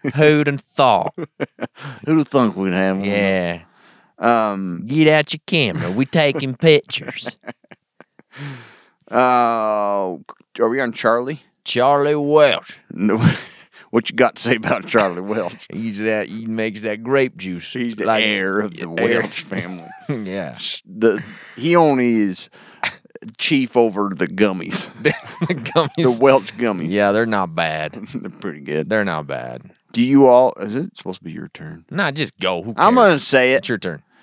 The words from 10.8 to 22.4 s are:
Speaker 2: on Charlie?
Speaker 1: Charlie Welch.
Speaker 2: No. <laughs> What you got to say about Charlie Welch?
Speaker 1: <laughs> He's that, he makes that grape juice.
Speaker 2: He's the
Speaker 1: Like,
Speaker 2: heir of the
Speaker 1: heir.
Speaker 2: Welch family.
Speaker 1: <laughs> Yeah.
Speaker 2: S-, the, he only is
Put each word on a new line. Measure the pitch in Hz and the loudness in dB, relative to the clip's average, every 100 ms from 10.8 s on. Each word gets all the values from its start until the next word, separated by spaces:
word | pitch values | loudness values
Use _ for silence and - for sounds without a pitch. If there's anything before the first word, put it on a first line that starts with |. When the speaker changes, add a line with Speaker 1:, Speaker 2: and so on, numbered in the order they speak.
Speaker 2:
on | 127 | -4
Charlie? | 113 120 117 127 156 _ _ | -2 0 0 -2 -10 _ _
Speaker 1:
Charlie | - 120 127 143 143 | -6 0 2 2 2
Welch. | 151 143 151 143 101 - - - | 0 2 6 6 4 -4 -18 -16
Speaker 2:
No. | - 104 110 120 | -4 0 4 2
<laughs> | - - - _ - - | 2 -4 -20 _ -20 -4
What | 113 - | -2 0
you | - | 2
got | 123 | 2
to | - | 2
say | 117 120 | -2 -2
about | 107 117 95 | 0 -4 0
Charlie | 113 98 87 | 0 2 -2
Welch? | 98 107 87 76 - | -6 -4 -6 -8 -14
Speaker 1:
<laughs> | |
He's | - 113 101 | -10 -8 -6
that, | 107 110 101 | -2 -2 -4
he | 110 113 | -10 -8
makes | 110 110 101 | -6 -6 -6
that | 110 107 | -8 -8
grape | 113 135 131 87 | -2 0 0 -4
juice. | 92 87 - | -10 -10 -10
Speaker 2:
He's | 127 120 | -8 -6
the | 107 | -4
Speaker 1:
Like, | 107 110 | 0 0
Speaker 2:
heir | 110 107 95 98 | 0 0 -2 -2
of | 104 | -4
the | 85 85 85 | -6 -8 -2
Speaker 1:
heir. | 117 117 | 0 0
Speaker 2:
Welch | 107 - | -2 -8
family. | - 95 87 90 82 - - | -10 -8 -8 -12 -16 -14 -8
Speaker 1:
<laughs> | |
Yeah. | 135 98 98 78 60 | -8 -6 -6 -8 -8
Speaker 2:
S-, | - - | -10 -10
the, | - 95 113 101 - - - | -12 0 2 2 -4 -16 -20
he | - 151 175 | -6 0 4
only | 160 135 120 | 4 4 2
is | 113 101 92 | 2 0 -2